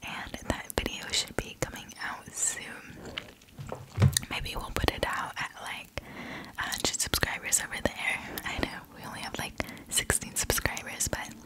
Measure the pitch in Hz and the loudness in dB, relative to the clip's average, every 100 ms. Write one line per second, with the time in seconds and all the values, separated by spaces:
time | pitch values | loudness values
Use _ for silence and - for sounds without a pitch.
0 | - - - - - - - - - - | -6 -6 -6 -8 -2 -2 0 0 0 -2
1 | - - - - - - - - - - | -2 0 0 -2 -4 -2 -6 -4 -10 -8
2 | - - - - - - - - - - | -6 -6 -8 0 0 0 -6 -10 -12 -12
3 | - - - - - - - - - - | -8 -8 -8 -16 -20 -12 -8 -8 -8 8
4 | - - - - - - - - - - | 8 8 0 -4 -2 -2 -2 2 2 4
5 | - - - - - - - - - - | 2 2 -2 -2 -4 -4 -6 -6 -6 -8
6 | - - - - - - - - - - | -8 -10 -8 -8 -10 -4 -2 2 2 2
7 | - - - - - - - - - - | 2 6 6 4 2 2 2 2 2 2
8 | - - - - - - - - - - | 0 0 -2 -4 -4 0 0 -2 -10 -12
9 | - - - - - - - - - - | -8 -6 -6 -4 -4 -4 -6 -6 0 2
10 | - - - - - - - - - - | 6 4 2 -2 4 4 4 0 -6 -2
11 | - - - - | 0 0 -4 -8